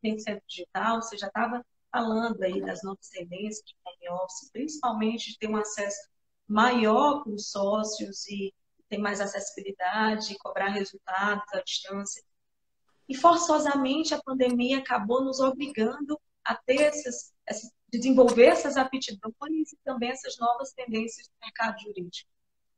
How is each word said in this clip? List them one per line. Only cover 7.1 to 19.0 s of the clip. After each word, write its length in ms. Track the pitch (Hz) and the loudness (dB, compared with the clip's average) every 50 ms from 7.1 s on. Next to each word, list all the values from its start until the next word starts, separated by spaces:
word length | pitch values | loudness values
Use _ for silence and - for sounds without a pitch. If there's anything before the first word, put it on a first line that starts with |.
| 285 285 - | 4 2 -2
com 100 | 220 208 | -6 -8
os 180 | 208 - - | -8 -8 -6
sócios 760 | - 202 196 196 208 214 214 214 214 214 214 196 196 - - - | -4 -2 0 0 0 0 0 -2 -4 -6 -8 -8 -10 -12 -12 -10
e 240 | 208 202 196 196 - _ _ _ _ _ _ _ | -8 -6 -6 -8 -8 _ _ _ _ _ _ _
ter 80 | 214 208 | -6 -4
mais 240 | 208 202 208 202 | -2 -2 -2 -2
acessibilidade, 1120 | 202 - - 202 - - - - 196 196 196 - 185 180 202 220 214 220 214 214 214 - 202 - | -4 -4 -4 -8 -8 -8 -12 -10 -10 -10 -8 -4 -2 -2 0 2 2 2 2 0 -4 -6 -8 -8
cobrar 300 | - - - 185 190 196 | -10 -8 -4 -2 -2 0
resultados 760 | 202 208 196 190 - 196 _ - 185 190 202 208 208 202 - - 196 | 0 -2 -4 -4 -8 -14 _ -6 -2 0 0 0 0 -2 -4 -6 -6
à 80 | 185 | -6
distância. 600 | 185 - - - - - 196 202 - - - - - _ _ _ _ _ _ _ _ _ _ _ _ _ _ _ _ - | -6 -4 -6 -6 -6 -8 -8 -8 -8 -8 -10 -12 -16 _ _ _ _ _ _ _ _ _ _ _ _ _ _ _ _ -10
E 80 | 269 | -6
forçosamente 1000 | - - 339 339 339 - - 302 302 302 294 285 277 269 262 277 311 320 - 302 | 6 6 6 8 8 4 4 4 4 4 2 2 2 2 2 2 0 0 0 -2
a 80 | 294 | -4
pandemia 580 | - 269 262 262 254 247 247 240 247 254 269 269 | -4 -6 0 2 2 2 4 2 2 2 2 0
acabou 440 | 262 - 247 247 202 208 240 262 269 | 0 0 -2 0 0 2 2 2 2
nos 160 | 269 262 - | 0 2 2
obrigando 800 | 262 269 262 269 285 269 - 220 220 226 262 285 294 277 302 - - _ _ _ _ | 2 2 2 0 -6 -6 -2 0 0 0 0 -4 -4 -6 -6 -6 -8 _ _ _ _
a 120 | 226 233 | -4 -4
ter 260 | - - - 262 277 | -4 0 2 4 6
essas, 500 | 302 302 294 294 - 254 247 - - - _ _ _ - | 6 4 4 0 -6 -8 -8 -10 -12 -16 _ _ _ -8
essas, 240 | 220 - - - - _ _ _ | -8 -8 -10 -14 -20 _ _ _
desenvolver 580 | - 233 - 262 254 262 247 233 - 233 240 311 | -4 0 2 6 8 8 8 8 10 10 10 10
essas 280 | 349 - - 285 - | 10 6 2 0 0
aptidões 960 | 269 262 269 - 262 | 0 0 0 -2 -6